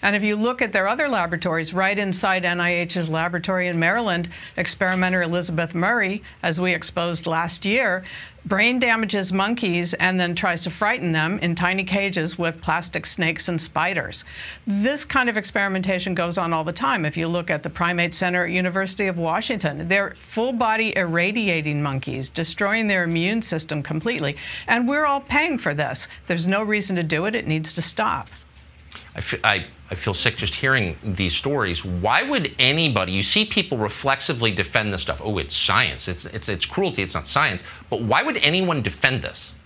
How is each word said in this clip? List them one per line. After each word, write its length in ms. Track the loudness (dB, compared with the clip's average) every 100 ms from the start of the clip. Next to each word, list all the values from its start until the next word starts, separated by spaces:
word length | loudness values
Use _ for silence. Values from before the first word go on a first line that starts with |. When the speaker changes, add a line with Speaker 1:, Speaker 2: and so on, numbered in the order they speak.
Speaker 1:
And 140 | 2
if 80 | 2
you 140 | 2 2
look 260 | 0 2
at 100 | 0
their 140 | 2 2
other 220 | 2 2
laboratories, 640 | 2 0 0 0 0 -2
right 240 | 0 2 2
inside 460 | 0 0 2 2
N 160 | 0 0
I 100 | 2
H's 380 | 0 0 -2 -2
laboratory 580 | 0 0 -2 -2 0 0
in 140 | 2
Maryland, 480 | 2 2 0 -2 -2 -10 -12 -6
experimenter 680 | -4 0 0 2 2 2
Elizabeth 520 | 0 0 -2 -2 -2
Murray, 480 | 0 2 2 0 -2 -8 -4
as 160 | -2 0
we 120 | 0
exposed 540 | 0 -2 -2 -2 -2 -2
last 400 | 0 0 -2 0
year, 380 | 2 2 0 -4 -14 -16 -14 -4
brain 320 | 2 2 4
damages 540 | 2 2 2 0 0
monkeys 640 | 0 2 0 0 0 0
and 260 | 0 2 2
then 140 | 0
tries 280 | 0 0 0
to 60 | -2
frighten 420 | -2 0 0 2
them 260 | 2 2 0
in 160 | 0
tiny 280 | 2 2 0
cages 560 | 0 0 0 0 -2 -2
with 220 | -2 -2
plastic 460 | -2 -2 -2 -6 -4
snakes 420 | -2 -2 -2 -2
and 120 | -2
spiders. 680 | -2 -2 0 -2 -4 -6 -8 -14 -14 -10 -2
This 400 | 0 2 0 0
kind 240 | 2 2
of 80 | 0
experimentation 760 | -2 -2 0 0 0 0 0
goes 220 | 0 0 0
on 160 | 0
all 120 | 0
the 80 | -2
time. 340 | -2 0 2 0
If 100 | 0
you 100 | -2
look 220 | -2 0
at 120 | -2
the 80 | -2
Primate 420 | -2 0 2 0
Center 320 | 0 0 0
at 60 | 0
University 560 | 0 0 0 -2 0 -2
of 100 | 0
Washington, 720 | 0 0 0 -2 -2 -2 2
they're 260 | 2 2 -4 -8
full 240 | -2 0
body 420 | 2 2 2 2
irradiating 880 | 2 2 2 2 2 2 2 0 0
monkeys, 460 | 0 -2 -4 -6 -6
destroying 580 | -4 -4 -2 0 2 2
their 180 | 2
immune 360 | 2 2 2 0
system 420 | -2 -4 -2 -4
completely. 540 | -2 -4 -2 -2 -2 -4 -10 -12 0
And 180 | 2 4
we're 200 | 2 2
all 160 | 2
paying 340 | 2 2 2 0
for 160 | -2
this. 340 | 0 -2 -4 -10 -12 -4
There's 200 | -2 2
no 160 | 2
reason 340 | 2 0 0 -2
to 60 |
do 220 | 0 0
it. 100 | 0
It 120 | -2 0
needs 260 | -2 -2
to 80 | -4
stop. 480 | -4 -2 -2 -2 -6 -16 -20 -20 -20 -20 -20 -20 -14 -8
Speaker 2:
I 40 |
fe-, 200 | -6 0
I, 220 | 2 2 -2 -14 -10
I 40 |
feel 200 | -4 -2
sick 220 | 2 0 0
just 180 | -4
hearing 420 | 0 2 2 2 -2
these 320 | -6 0 0
stories. 500 | 0 -2 0 0 -2
Why 380 | -4 -2 2 2
would 320 | 2 0 -2 4
anybody, 540 | 4 6 4 2 2
you 100 | 0
see 220 | 2 2
people 340 | 2 0 0 0
reflexively 720 | -2 -2 0 0 0 0 0
defend 420 | 0 0 2 2
this 100 | -2
stuff. 180 | -2 -4
"Oh, 160 | -2 -2
it's 180 | -2 -2
science. 520 | 4 4 4 0 -6
It's, 160 | -6 -8
it's, 220 | -8 -6
it's 180 | -4 -4
cruelty. 360 | 0 -2 0
It's 120 | -2
not 120 | -2 0
science." 380 | 2 2 -2 -8 -18 -6
But 120 | -4
why 200 | 2 2
would 140 | 2 2
anyone 440 | 2 4 2 0
defend 400 | -2 0 0 0
this? 300 | -4 -8 -12 -16